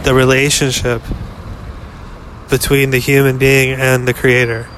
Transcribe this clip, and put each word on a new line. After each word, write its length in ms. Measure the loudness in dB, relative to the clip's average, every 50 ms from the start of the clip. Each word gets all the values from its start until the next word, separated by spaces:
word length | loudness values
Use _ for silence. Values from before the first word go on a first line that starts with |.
| 2
the 100 | 2 4
relationship 880 | 4 4 4 4 4 2 2 2 0 0 0 -2 -2 -2 -2 -2 -4 -4 -8 -8 -8 -8 -12 -12 -14 -14 -14 -14 -14 -14 -14 -14 -14 -16 -16 -16 -16 -16 -16 -16 -18 -18 -18 -18 -18 -6 -4
between 400 | -2 -2 0 0 2 2 2 2
the 80 | 0 0
human 400 | 0 2 2 4 4 2 2 2
being 320 | 2 4 4 4 4 2
and 360 | 0 0 2 2 2 2 2
the 60 | 0 -2
Creator. 560 | 0 2 2 4 4 2 0 -2 -6 -8 -12 -16